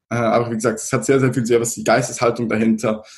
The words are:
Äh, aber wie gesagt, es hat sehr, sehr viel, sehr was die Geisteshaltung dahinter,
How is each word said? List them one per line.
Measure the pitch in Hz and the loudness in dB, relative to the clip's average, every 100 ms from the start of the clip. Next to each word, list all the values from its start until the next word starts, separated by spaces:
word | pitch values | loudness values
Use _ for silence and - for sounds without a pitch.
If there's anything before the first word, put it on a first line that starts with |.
| - | -6
Äh, | 117 | -2
aber | 113 110 117 | 2 2 0
wie | 113 | -2
gesagt, | 117 110 | -2 -2
es | - | -4
hat | 127 | -2
sehr, | 113 135 | 2 2
sehr | 131 | 2
viel, | 131 113 | 0 2
sehr | 117 | 2
was | 117 | 0
die | - | -2
Geisteshaltung | 110 120 127 - 117 113 113 | 2 2 0 -2 -2 -2 -2
dahinter, | 110 113 110 113 110 - | 0 2 2 0 -4 -8